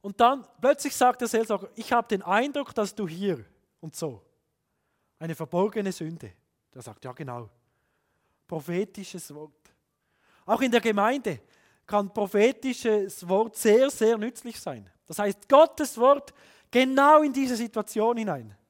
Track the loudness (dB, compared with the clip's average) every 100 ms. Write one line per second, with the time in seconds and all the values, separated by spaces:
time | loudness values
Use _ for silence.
0 | -14 2 2 2 -8 _ 0 0 -4 2
1 | 2 2 -2 -2 -2 -4 -6 -16 -2 -2
2 | 0 -4 0 0 0 -6 -6 -4 -4 -4
3 | -8 -4 -4 -4 -8 _ _ _ -18 -10
4 | -12 -12 _ _ _ _ _ _ _ _
5 | _ _ -12 -10 -4 0 0 -2 -6 -6
6 | -10 -12 -18 _ _ _ _ -20 -20 -18
7 | -18 -14 -12 -12 -14 _ _ _ _ _
8 | _ _ _ _ _ -10 -6 -6 -6 -10
9 | -16 -16 -16 -18 -20 _ _ _ _ _
10 | _ _ _ _ -2 0 2 2 2 2
11 | 0 0 -4 -8 _ _ _ _ -4 -4
12 | -2 -4 -2 2 2 2 -8 -4 0 0
13 | -2 -10 -2 0 0 0 4 6 4 2
14 | 0 0 -4 -10 -16 -12 -12 -12 -16 _
15 | _ -4 -4 -4 6 8 8 2 -8 2
16 | 2 2 0 _ _ _ _ 0 2 4
17 | 6 6 6 -2 -4 -4 -4 -6 -6 -2
18 | -2 -2 -6 -6 -10 -20 _